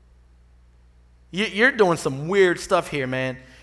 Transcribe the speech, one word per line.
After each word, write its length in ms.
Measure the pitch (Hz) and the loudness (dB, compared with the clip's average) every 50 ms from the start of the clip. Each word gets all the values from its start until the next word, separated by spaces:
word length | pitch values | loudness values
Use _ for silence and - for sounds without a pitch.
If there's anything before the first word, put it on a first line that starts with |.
| _ _ _ _ _ _ _ _ _ _ _ _ _ _ _ _ _ _ _ _ _ _ _ _ _ _ | _ _ _ _ _ _ _ _ _ _ _ _ _ _ _ _ _ _ _ _ _ _ _ _ _ _
You, 160 | - 175 214 | -6 -4 -4
you're 260 | 214 170 196 226 262 269 | -2 0 2 2 2 4
doing 240 | 233 208 180 165 | 4 2 2 2
some 320 | 143 - 156 135 131 147 160 | 0 -2 -4 -4 -4 -6 -2
weird 320 | 196 202 190 180 170 - | 2 4 4 4 2 0
stuff 280 | - - 196 175 165 - | -2 -2 0 0 0 -2
here, 180 | - 147 131 | -4 -6 -4
man. 320 | 127 131 131 131 131 127 131 - - - - | -4 -4 -4 -4 -4 -6 -8 -14 -20 -20 -10